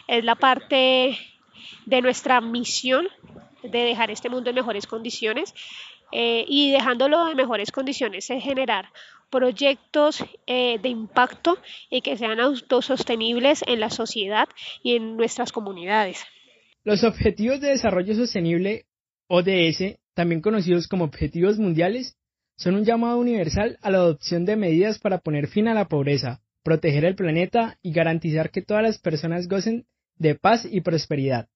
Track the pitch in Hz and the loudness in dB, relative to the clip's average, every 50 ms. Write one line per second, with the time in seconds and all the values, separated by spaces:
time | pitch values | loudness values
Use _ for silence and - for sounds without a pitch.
0 | - - 240 240 226 233 233 - 277 269 254 262 - - 294 262 262 262 262 254 | -4 0 0 0 2 2 2 4 4 4 4 2 0 0 2 4 4 4 4 4
1 | 254 269 233 - - - - _ _ _ _ - - - - - - 214 254 254 | 2 0 -2 -4 -12 -18 -20 _ _ _ _ -20 -20 -20 -20 -20 -4 0 0 2
2 | 247 254 240 - - 277 254 247 226 233 226 247 240 - - - - 254 262 277 | 2 2 0 0 0 2 2 2 2 0 -4 -6 -4 -4 -6 -4 0 0 0 0
3 | 349 392 - _ - - - - - - _ _ - 233 208 240 240 240 233 208 | 0 -2 -8 _ -20 -20 -20 -20 -20 -20 _ _ -12 -6 -2 0 0 0 0 0
4 | 233 214 208 - - 240 247 254 233 247 247 254 247 233 214 202 196 - 226 226 | -2 -2 -2 -8 -8 -6 -6 -4 -4 -4 -4 -2 -2 -2 -4 -6 -8 -8 -10 -10
5 | 226 247 - - 233 214 220 269 359 - - - - - - - - - - - | -8 -10 -8 -4 -4 -4 -2 -4 -6 -8 -10 -16 -18 -18 -18 -18 -18 -20 -20 -20
6 | _ _ - 233 233 233 233 233 - - 277 285 285 277 277 269 220 254 247 233 | _ _ -4 -2 0 0 0 -2 -2 0 2 2 2 4 4 2 2 2 2 2
7 | 262 285 302 330 339 320 320 262 262 240 233 202 202 - - 269 269 269 240 - | 2 2 4 2 2 0 0 -2 -2 0 -2 -4 -4 -6 -6 -6 -6 -6 -4 -4
8 | 254 214 190 185 - - - 269 185 269 269 262 269 226 214 190 190 - _ - | -4 -6 -6 -8 -8 -8 -8 -6 -6 -4 -4 -2 0 0 -2 -2 -4 -8 _ -20
9 | - - - - _ _ - 254 254 254 - - 285 277 285 - _ _ - 294 | -20 -20 -20 -20 _ _ 0 0 2 2 0 2 2 2 2 0 _ _ 0 2
10 | 294 302 - - - - - - _ - 247 254 247 247 233 208 185 254 247 226 | 2 2 2 -2 -8 -12 -12 -16 _ -4 -2 0 0 0 -2 -2 -4 -4 -4 -4
11 | 220 196 - 262 247 254 - - - 330 370 381 - - - - - _ - 254 | -8 -2 2 2 2 2 0 -2 0 0 0 0 -4 -14 -20 -20 -10 _ -4 -4
12 | - 285 285 208 240 220 220 220 247 277 285 240 - _ - 240 - - 269 - | -2 -2 -4 -4 -2 -2 0 2 2 2 0 -2 -2 _ 0 0 2 0 -2 -2
13 | - - 240 226 226 226 240 240 240 277 302 - - - 247 220 214 214 - - | -2 -4 -2 -2 0 0 0 2 4 4 2 2 0 -2 -2 -2 -2 -4 -4 -6
14 | 226 226 - 226 196 190 208 214 262 - - - - - - - - 240 240 233 | -6 -6 -4 -6 -4 -2 0 0 0 0 -2 -12 -16 -16 -18 -6 -2 0 0 0
15 | 226 220 226 226 226 220 - - 240 - - 226 214 196 190 170 170 185 208 220 | 0 -4 -4 -2 -2 -2 -2 -4 -6 -6 -6 -8 -8 -8 -10 -10 -6 -2 0 0
16 | 208 185 175 - - - - _ _ _ _ _ _ _ _ _ _ 214 208 196 | 0 0 -4 -10 -16 -18 -20 _ _ _ _ _ _ _ _ _ _ 0 2 2
17 | 220 226 - - - 220 - - 214 247 269 277 285 285 269 - - 220 190 180 | 2 2 0 2 0 0 0 0 -2 -2 -2 0 0 0 0 2 2 0 0 0
18 | 180 202 220 214 247 233 - 202 170 165 170 170 185 196 220 226 - _ _ _ | 0 0 0 0 -2 -2 -2 -2 0 0 0 0 0 -2 -4 -6 -10 _ _ _
19 | _ _ _ _ _ _ 180 180 175 190 190 180 165 165 160 - 185 190 - - | _ _ _ _ _ _ 2 2 2 4 2 4 2 2 2 -2 -4 -6 -6 -10
20 | _ _ _ - 170 170 170 160 160 214 220 214 165 180 175 175 165 - 196 185 | _ _ _ -2 0 0 0 0 0 0 0 2 2 2 2 0 0 -2 -2 -2
21 | 170 147 - - 156 147 - 170 180 202 220 220 214 185 165 156 170 185 220 254 | -2 -2 -2 -4 -6 -4 0 0 2 2 2 2 0 0 2 2 2 0 0 -4
22 | 254 - - _ _ _ _ _ _ _ _ - - 180 190 202 214 220 233 233 | -6 -10 -14 _ _ _ _ _ _ _ _ -4 -2 0 0 2 2 2 2 2
23 | 233 233 240 240 240 240 233 214 170 160 151 196 208 226 - - - 202 190 185 | 0 0 0 0 0 0 0 0 0 -2 0 0 -2 -2 -4 -4 -2 0 2 4
24 | 180 170 156 - - - 175 170 175 196 214 220 202 170 160 165 196 220 214 - | 4 4 2 0 -4 -4 -2 -2 0 0 0 0 2 2 4 4 2 2 0 -2
25 | - 208 190 180 - 165 151 147 147 - - 208 214 233 226 214 196 - 165 143 | -2 -2 -2 -2 -2 -2 -2 -2 -2 -2 0 0 2 2 2 0 0 0 0 0
26 | 135 143 143 127 139 127 120 - _ _ _ _ _ - 160 156 - 165 139 147 | 2 2 0 0 -2 -4 -8 -10 _ _ _ _ _ 0 0 2 2 2 2 4
27 | 156 180 196 196 190 165 156 165 180 190 - 240 226 220 - - - 180 151 170 | 2 2 0 0 -2 0 0 0 0 2 2 0 0 0 -4 -8 -10 -4 0 0
28 | 165 165 165 165 - 165 151 160 160 - - 196 180 - 208 214 220 226 214 - | 2 2 0 0 -2 -2 0 0 -2 -2 -4 -8 -4 -2 0 2 2 0 0 -2
29 | - 180 156 147 170 165 170 180 180 175 190 196 180 220 226 240 - _ _ _ | -4 -4 -4 -2 -4 -4 -4 -4 -4 -2 -2 -2 0 -2 -4 -4 -6 _ _ _
30 | _ _ _ _ 160 151 143 - - 190 226 233 - - - 180 - 180 165 151 | _ _ _ _ 0 0 2 4 4 4 4 4 0 -2 -4 -2 -2 0 -2 -2
31 | - - 160 139 135 139 127 117 113 - _ | -2 -2 -4 -2 0 0 -2 -2 -4 -8 _